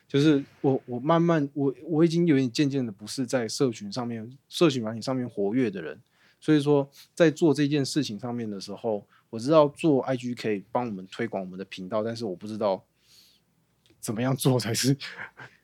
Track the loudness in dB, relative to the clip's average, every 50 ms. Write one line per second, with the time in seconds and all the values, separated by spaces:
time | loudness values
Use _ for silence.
0 | _ _ 0 4 4 6 4 4 0 -4 _ _ 0 0 0 0 -2 -6 -8 -4
1 | 0 2 4 4 4 4 2 2 0 -2 -2 -2 -2 -2 -2 -4 -6 -2 2 4
2 | 4 4 4 2 4 4 4 4 4 0 0 0 0 0 0 -2 -2 -4 -6 -10
3 | -14 -12 -6 -6 -4 -2 -2 -2 -2 -2 0 0 0 0 0 -4 -8 -8 -8 -6
4 | -6 -6 -6 -8 -10 -12 -16 -20 _ _ 0 2 4 4 4 2 -2 -4 -6 -6
5 | -4 -4 -4 -4 -4 -4 -4 -2 -2 0 0 0 0 0 -2 -6 -10 -10 -12 -14
6 | _ _ _ _ _ _ _ _ 0 2 2 4 4 4 2 2 2 0 _ -18
7 | -20 _ _ 4 4 4 4 4 4 4 4 4 2 0 0 0 -2 0 -2 -2
8 | -2 -2 -6 -8 -8 -8 -6 -6 -6 -6 -8 -10 -10 -12 -12 -6 -4 -2 -2 -4
9 | -6 _ _ _ _ _ -10 -6 0 4 6 6 6 6 2 0 2 2 2 2
10 | 2 0 -4 -4 -4 -8 -8 -6 -2 -2 -2 -2 -4 -4 _ -4 -4 -4 -6 -8
11 | -10 -12 -8 -8 -6 -6 -6 -8 -8 -8 -10 -12 -12 -12 -12 -14 -10 -4 -4 -4
12 | -2 -4 -6 -6 -6 -8 -8 -8 -10 -10 -6 -2 0 0 0 -2 -4 _ _ _
13 | _ _ _ _ _ _ _ _ _ _ _ _ _ _ _ _ _ _ _ _
14 | -8 -8 -4 -2 -2 -2 -2 0 2 2 2 2 0 -2 -4 0 0 0 0 0
15 | -4 -12 -14 -14 -16 -18 -18 -20 -20 -20 -20 _